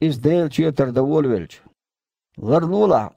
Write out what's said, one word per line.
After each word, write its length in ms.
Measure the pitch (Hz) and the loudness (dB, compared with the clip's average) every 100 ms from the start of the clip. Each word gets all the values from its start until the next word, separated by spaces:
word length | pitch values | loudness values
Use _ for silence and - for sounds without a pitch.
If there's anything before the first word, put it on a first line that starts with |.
iz 240 | 156 127 | -4 0
del 260 | 139 175 156 | 0 2 0
çeter 440 | - 160 143 131 | 0 0 0 -2
de 60 | 123 | 0
wol 240 | 135 156 135 | 0 0 0
velç. 300 | 101 78 - _ _ _ _ _ _ _ - | -2 -4 -16 _ _ _ _ _ _ _ -10
Gırlula 720 | 107 160 165 202 202 127 104 | 0 0 2 0 2 2 -2